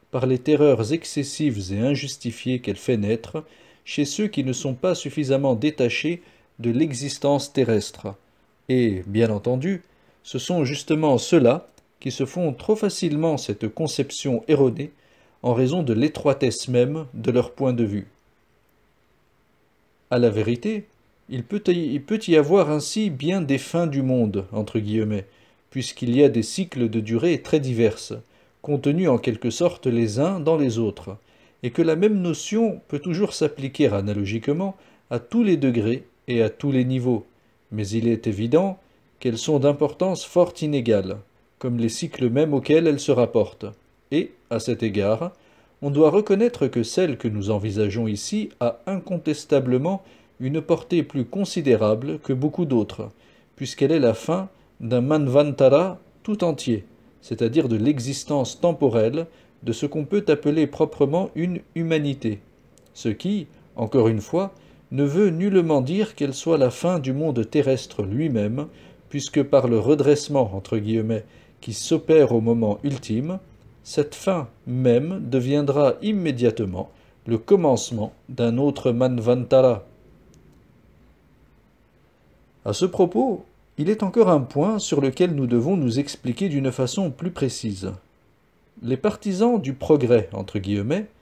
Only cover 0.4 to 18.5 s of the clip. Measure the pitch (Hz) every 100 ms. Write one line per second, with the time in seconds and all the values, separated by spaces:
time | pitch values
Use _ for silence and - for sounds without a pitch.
0.4 | 147 147 147 120 110 160 - - 139 -
1.4 | 151 104 92 98 123 139 135 - 123 113
2.4 | 127 127 - 98 - 117 101 113 - 160
3.4 | 156 _ _ _ - - 143 - 208 180
4.4 | 131 127 139 127 185 165 143 151 139 135
5.4 | 139 117 147 - 120 - 151 170 - _
6.4 | _ - 117 120 156 123 139 - 143 143
7.4 | 139 - 120 110 - - 104 101 _ _
8.4 | _ _ - 127 117 95 92 104 113 104
9.4 | 120 127 160 185 - _ _ _ - 131
10.4 | - 180 135 143 - 156 156 127 - 170
11.4 | 120 147 - _ _ _ 135 - 131 180
12.4 | 170 127 - 214 202 - 170 147 160 143
13.4 | - 104 107 - 156 - 139 - 143 120
14.4 | - 147 135 117 147 - _ _ _ _
15.4 | 120 120 127 175 143 110 147 - 147 131
16.4 | 127 - - 123 127 156 147 - 117 123
17.4 | 120 - 135 120 110 101 95 _ _ _
18.4 | _